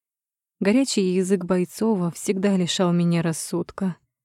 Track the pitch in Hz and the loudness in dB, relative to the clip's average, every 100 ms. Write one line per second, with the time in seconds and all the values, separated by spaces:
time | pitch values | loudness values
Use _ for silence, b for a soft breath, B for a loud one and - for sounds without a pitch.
0 | _ _ _ _ _ - 190 247 269 214 | _ _ _ _ _ -4 2 2 2 0
1 | 185 185 185 196 180 185 175 - 220 196 | 0 0 0 0 0 0 -2 -2 0 0
2 | 175 - - 190 202 190 175 - 180 175 | -2 -4 -4 0 0 2 0 0 2 2
3 | 170 170 165 156 - 170 - - 190 - | 2 2 0 -4 -4 -6 -6 -6 -6 -6
4 | _ _ | _ _